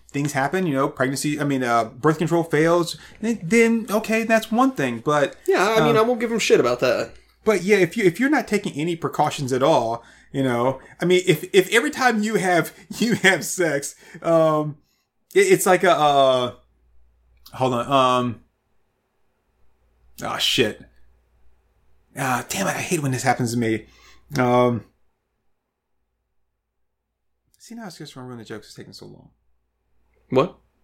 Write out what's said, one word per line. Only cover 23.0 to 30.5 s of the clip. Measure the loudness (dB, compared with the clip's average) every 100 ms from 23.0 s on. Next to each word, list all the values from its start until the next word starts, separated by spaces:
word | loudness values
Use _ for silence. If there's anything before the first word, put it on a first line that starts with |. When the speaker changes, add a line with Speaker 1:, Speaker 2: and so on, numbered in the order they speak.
Speaker 1:
when | -2
this | -2
happens | -2 0 -2
to | -2
me. | -2 -2 -6 _ -20 -20 -8 -2
Um, | 2 2 2 0 -8 _ _ _ _ _ _ _ _ _ _ _ _ _ _ _ _ _ _ _ _ _ _ _ _ _ _ _
see, | -20
now | -16 -16
it's | -16
just | -18
gonna | -16 -16
ruin | -16
the |
jokes, | -14 -16 -18
it's |
taking | -20 -20
so | -20 -20
long. | -20 -20 _ _ _ _ _ _ _ _ _ -4
Speaker 2:
What? | 0 0